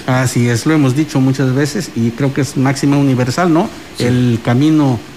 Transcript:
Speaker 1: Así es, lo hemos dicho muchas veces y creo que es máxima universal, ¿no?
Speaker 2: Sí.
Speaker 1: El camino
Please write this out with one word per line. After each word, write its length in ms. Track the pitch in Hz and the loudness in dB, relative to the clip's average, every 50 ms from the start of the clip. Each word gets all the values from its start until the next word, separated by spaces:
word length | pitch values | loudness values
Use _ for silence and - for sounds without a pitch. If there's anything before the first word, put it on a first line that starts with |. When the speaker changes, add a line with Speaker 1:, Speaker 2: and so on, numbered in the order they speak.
| - | -4
Speaker 1:
Así 420 | - 127 127 131 123 - 123 120 120 | -2 -2 0 0 0 0 0 0 0
es, 200 | 120 113 - 156 | 0 0 0 0
lo 80 | 160 | 2
hemos 200 | 156 143 131 123 | 2 2 2 2
dicho 240 | 143 160 147 - 143 | 0 -2 -2 0 0
muchas 360 | 131 131 131 135 139 131 127 | 0 2 0 0 0 0 0
veces 340 | 135 151 143 - 208 - - - | 0 -2 -2 -4 -6 -8 -6 -4
y 160 | 120 117 117 | -2 -2 -2
creo 240 | 113 - 139 135 135 | -2 -2 -2 -2 0
que 60 | - | -2
es 140 | 135 131 - | -4 -2 -2
máxima 420 | 147 127 135 135 131 - 139 143 143 | -2 0 0 0 0 0 0 2 2
universal, 540 | 139 139 131 123 123 127 123 - 175 185 | 2 2 2 2 0 0 0 0 0 2
¿no? 160 | 156 160 214 - - - - - - - | 2 2 0 -2 -6 -12 -16 -14 -6 -4
Speaker 2:
Sí. 60 | - | 0
Speaker 1:
El 340 | 123 127 123 123 123 117 113 - | 0 2 2 2 2 0 0 0
camino 540 | - 120 123 143 156 156 151 147 135 123 107 - - - | 0 2 2 4 4 4 4 2 2 0 -2 -4 -10 -16